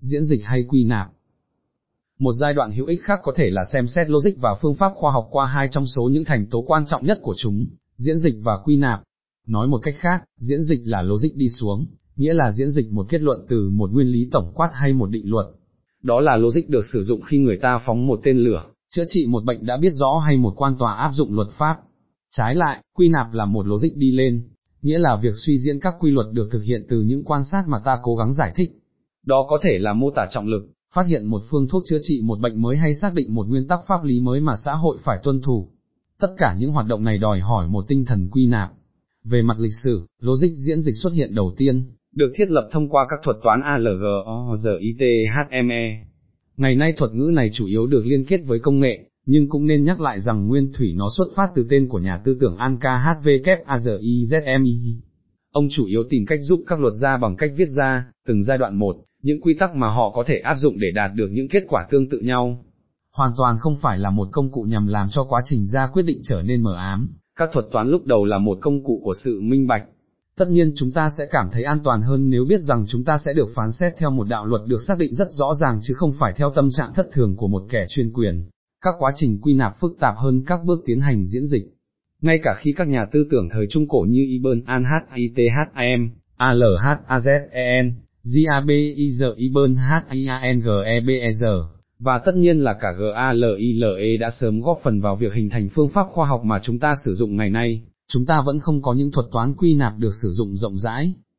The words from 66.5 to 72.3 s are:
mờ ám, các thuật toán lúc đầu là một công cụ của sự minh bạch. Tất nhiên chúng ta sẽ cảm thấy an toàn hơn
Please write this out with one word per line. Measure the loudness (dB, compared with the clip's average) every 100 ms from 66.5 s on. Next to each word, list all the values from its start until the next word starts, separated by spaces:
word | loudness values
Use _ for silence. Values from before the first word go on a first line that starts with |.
| 0
mờ | 0 -2
ám, | -4 -4 -4 -8 _ -4
các | -2
thuật | 0 -2
toán | -2 0
lúc | 0 2
đầu | 2
là | 4 2
một | 0 0
công | 0 -2
cụ | -2 -4
của | -2 -4
sự | -4 -4
minh | 0 2 2
bạch. | 0 -4 _ _ _ _ -4
Tất | 2
nhiên | 4 4 0
chúng | -2
ta | 0 0 -2
sẽ | -2
cảm | -2 0
thấy | -2
an | -2 0
toàn | 2 2
hơn | 2 2 2